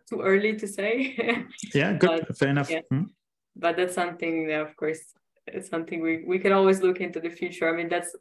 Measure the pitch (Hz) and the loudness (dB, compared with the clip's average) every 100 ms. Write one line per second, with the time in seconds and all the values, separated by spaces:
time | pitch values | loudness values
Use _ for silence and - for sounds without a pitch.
0 | - 202 185 196 208 214 214 202 202 240 | -8 -2 4 4 4 -2 -6 -4 -2 0
1 | 269 - 233 233 - - - 143 139 123 | -2 -2 -2 -2 -4 -14 -2 0 2 4
2 | 185 165 160 - 139 139 139 160 - 135 | 4 4 -2 0 2 2 0 -4 -2 -2
3 | 170 _ _ _ _ - 170 170 180 180 | -2 _ _ _ _ -4 -2 0 0 0
4 | 175 165 165 165 156 151 156 - 156 160 | -4 -4 -4 -2 -2 -2 -4 -6 -4 -4
5 | - _ _ _ - 196 190 165 165 170 | -8 _ _ _ -14 -12 -6 -6 -4 -4
6 | 165 160 170 185 196 196 190 190 185 180 | -2 -2 0 0 4 6 6 6 4 2
7 | 175 165 165 165 180 - 165 170 170 175 | -2 -6 -8 -6 -8 -2 0 0 0 -2
8 | - - | -4 -8